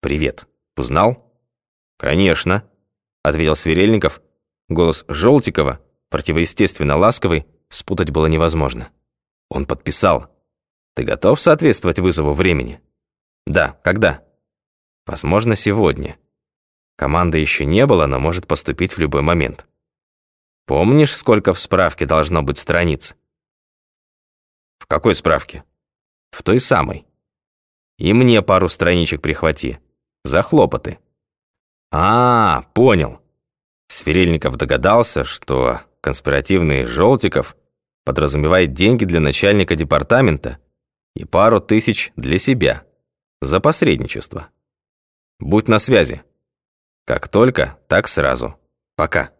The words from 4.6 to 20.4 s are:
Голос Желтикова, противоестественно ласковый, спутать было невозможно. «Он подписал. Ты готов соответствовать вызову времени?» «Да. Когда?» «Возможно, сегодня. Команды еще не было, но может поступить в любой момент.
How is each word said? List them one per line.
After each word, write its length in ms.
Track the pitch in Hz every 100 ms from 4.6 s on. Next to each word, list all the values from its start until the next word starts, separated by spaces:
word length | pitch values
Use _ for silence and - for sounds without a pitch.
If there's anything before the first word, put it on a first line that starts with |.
| _
Голос 340 | 82 85 78 -
Желтикова, 720 | 73 104 143 - - 71 64 _ _ _
противоестественно 880 | 80 - 80 82 - 95 - 73 73
ласковый, 500 | 104 117 95 80 - _ _
спутать 420 | - - 92 82
было 160 | 76 78
невозможно. 640 | 80 82 78 71 58 60 _ _ _ _ _ _
«Он 160 | 69 69
подписал. 680 | 65 - - 98 73 - _ _ _ _ _ _
Ты 100 | -
готов 340 | 123 107 190 151
соответствовать 600 | - 151 165 110 90 82
вызову 340 | 92 80 73
времени?» 480 | 73 90 78 60 - _ _ _ _ _ _ -
«Да. 320 | 92 69 -
Когда?» 400 | - 95 104 69 _ _ _ _ _ _ _ _ -
«Возможно, 480 | - 76 95 117
сегодня. 640 | 107 - 101 92 - - - _ _ _ _ _ _ _ _
Команды 400 | 69 80 87 78
еще 280 | 76 -
не 200 | 71 92
было, 220 | 139 98 73
но 120 | 65
может 280 | 76 87 -
поступить 500 | 76 - 71 90 -
в 20 |
любой 200 | 78 71
момент. 460 | 73 87 65 - _ _ _ _ _ _ _ _